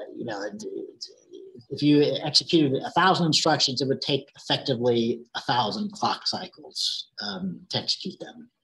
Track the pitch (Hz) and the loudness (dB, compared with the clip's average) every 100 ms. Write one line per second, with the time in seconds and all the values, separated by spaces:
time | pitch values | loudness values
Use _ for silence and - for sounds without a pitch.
0 | 107 - 117 104 104 104 104 110 - - | -10 -10 -8 -6 -8 -10 -10 -10 -12 -14
1 | - - _ - - - - 139 147 147 | -18 -18 _ -20 -18 -20 -12 0 4 6
2 | 135 139 156 - - 170 143 127 - 165 | 4 0 0 0 2 4 4 2 0 4
3 | 190 165 170 147 165 156 139 123 131 131 | 4 6 4 2 4 4 2 0 0 -2
4 | - 139 - - - 139 - 117 123 120 | 0 -2 -2 -12 -2 -2 0 0 2 4
5 | 117 - - - - 123 123 104 104 - | 2 -2 -6 -6 -2 0 0 -2 -6 -2
6 | 107 - - - - - 139 - - - | -2 -2 -4 -6 -8 -14 -14 -6 -4 -4
7 | - - 208 190 175 - - 110 - - | -10 -10 -8 -6 -6 -8 -6 -4 -2 -4
8 | 190 - - 233 - _ | -6 -10 -14 -16 -20 _